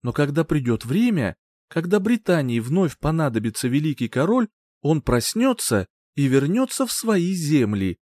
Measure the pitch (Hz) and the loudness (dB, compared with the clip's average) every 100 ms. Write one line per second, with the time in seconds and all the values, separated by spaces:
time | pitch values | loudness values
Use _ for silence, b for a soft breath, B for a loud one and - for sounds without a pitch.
0 | 127 117 147 147 156 151 120 110 113 165 | -4 -2 0 0 0 0 0 -2 -2 0
1 | 247 185 101 - _ _ _ 165 170 208 | 2 2 -2 -6 _ _ _ -6 0 0
2 | 202 240 - 170 131 117 117 170 175 - | 2 0 2 0 2 -2 0 0 0 -2
3 | 147 160 147 113 110 - 127 135 151 139 | -2 0 0 0 -4 -4 -2 0 0 -2
4 | 117 127 165 247 220 _ _ _ 143 156 | -4 0 2 2 0 _ _ _ 0 0
5 | - 123 - 220 262 240 - 107 90 _ | 2 0 0 0 0 0 0 0 -2 _
6 | _ - 139 135 143 220 262 - 254 - | _ -2 2 2 2 0 -2 -2 -4 -2
7 | 226 202 175 185 147 151 107 104 95 85 | 0 0 0 -2 0 2 2 0 -2 -4